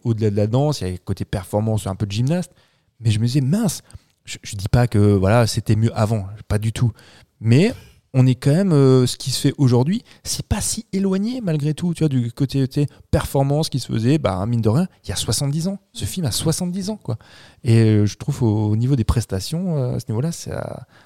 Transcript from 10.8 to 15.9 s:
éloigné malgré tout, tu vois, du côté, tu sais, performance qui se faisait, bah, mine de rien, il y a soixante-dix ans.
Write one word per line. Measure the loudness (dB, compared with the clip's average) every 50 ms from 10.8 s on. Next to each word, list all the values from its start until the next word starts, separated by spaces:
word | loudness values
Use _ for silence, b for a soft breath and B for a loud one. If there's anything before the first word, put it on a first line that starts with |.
| -8 _ -4
éloigné | -2 0 0 0 0 -2 -4 -4 -4
malgré | -2 -2 -2 0 0 -2 -2
tout, | -2 -2 -4 -2
tu | 0 0
vois, | 0
du | 2 0 -2 -2 -2
côté, | -4 -4 -2 0 0 -2 0
tu | 0 -2 -2
sais, | -2 B B B _
performance | -2 -2 -2 -2 -2 0 0 0 0 0 -2 -2
qui | -4 -6
se | -6 -4 -4
faisait, | -2 0 2 2 2
bah, | 0 -2 -2 -2 -2
mine | -2 -2 0
de | 0 2
rien, | 2 2 0 -2 b b _
il | -8
y | -8
a |
soixante-dix | -6 -4 -4 -4 -2 -2 -2 -2 -2 -2
ans. | -4 -6 -8 _ _